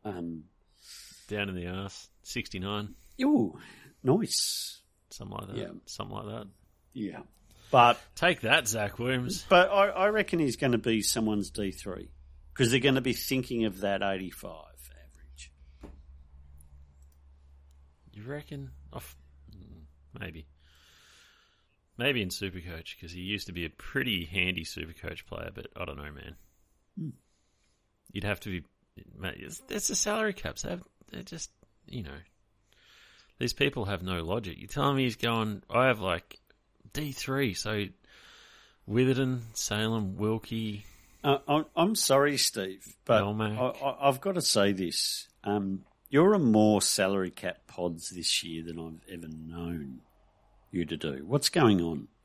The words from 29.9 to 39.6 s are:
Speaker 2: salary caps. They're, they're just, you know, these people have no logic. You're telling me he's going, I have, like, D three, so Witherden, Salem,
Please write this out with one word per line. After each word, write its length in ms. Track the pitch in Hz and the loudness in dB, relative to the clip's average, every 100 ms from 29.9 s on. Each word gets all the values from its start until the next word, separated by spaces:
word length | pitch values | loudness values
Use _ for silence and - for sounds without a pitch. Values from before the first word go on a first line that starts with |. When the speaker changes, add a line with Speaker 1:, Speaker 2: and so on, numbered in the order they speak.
| - | -2
Speaker 2:
salary 380 | - 214 220 | 0 0 -2
caps. 280 | 190 - - | -2 -8 -8
They're, 180 | - 175 - _ - | -6 -8 -10 _ -18
they're 120 | - | -16
just, 260 | 196 165 - _ _ _ - | -12 -12 -12 _ _ _ -14
you 160 | 127 | -10
know, 160 | 82 69 87 _ _ _ _ _ _ - - - _ _ | -10 -12 -16 _ _ _ _ _ _ -20 -20 -20 _ _
these 140 | 123 | -4
people 320 | - 143 139 101 | 2 0 0 -2
have 180 | 98 | -2
no 200 | 90 90 | -2 -2
logic. 340 | 82 107 101 82 | 0 -2 -4 -12
You're 80 | 101 | -8
telling 300 | - 139 139 | 0 2 4
me 80 | 127 | 0
he's 100 | 107 | 0
going, 480 | 117 113 110 101 - | 0 0 0 -4 -2
I 160 | 120 131 | 2 4
have, 120 | 113 | 4
like, 380 | 95 85 - - _ _ _ _ - | 0 -2 -4 -20 _ _ _ _ -10
D 180 | - 151 | -6 -6
three, 440 | 135 - 135 135 90 | -6 -4 0 0 -2
so 300 | - 107 101 - _ - - - - - - _ - | -2 -2 -2 -6 _ -20 -20 -20 -20 -20 -20 _ -2
Witherden, 540 | 107 127 131 131 127 113 | 2 4 4 2 -2 -6
Salem, 640 | - | -6